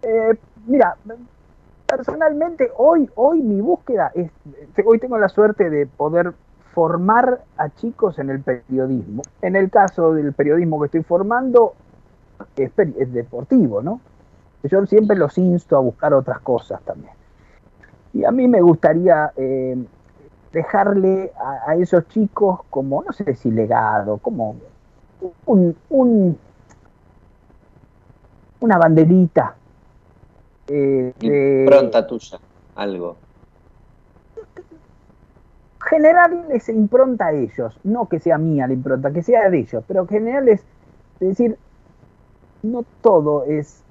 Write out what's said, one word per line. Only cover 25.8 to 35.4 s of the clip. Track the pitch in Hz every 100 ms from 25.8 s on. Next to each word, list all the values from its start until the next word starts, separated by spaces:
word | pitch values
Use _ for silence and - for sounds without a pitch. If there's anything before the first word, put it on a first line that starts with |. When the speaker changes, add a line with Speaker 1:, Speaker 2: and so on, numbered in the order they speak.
| _
Speaker 1:
un, | 285 247 226 185 160 _ _ _ _ _ _ _ _ _ _ _ _ _ _ _ _ _ _ _ _ _ _
una | 233 190
banderita, | 165 160 160 185 180 - 127 - _ _ _ _ _ _ _ _ _ _ -
eh, | 143 139 135 127 -
de | - 143 139 135
Speaker 2:
Impronta | 135 139 131 117 107
tuya, | 117 - 92 _ _ _ -
algo. | 101 92 87 85 _ _ _ _ _ _ _ _ _ _ _ - 427 - 359 320 _ _ _ _ _ _